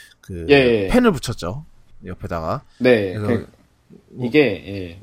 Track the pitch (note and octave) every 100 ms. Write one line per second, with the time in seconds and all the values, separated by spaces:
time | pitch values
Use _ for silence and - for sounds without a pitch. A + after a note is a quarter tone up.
0 | - _ - F2 E2 C#3+ B2 A2 F#2+ B3
1 | A#3+ C#3+ - - E2+ C3 D#3+ - _ -
2 | F#2 F#2 F#2 E2+ D#2+ B2+ - _ B2+ A2+
3 | F#2+ G#2 G#2 A#2 - _ _ _ _ -
4 | _ C3+ A#2+ D3 B2+ F2 D#2 G2 F2+ F#2+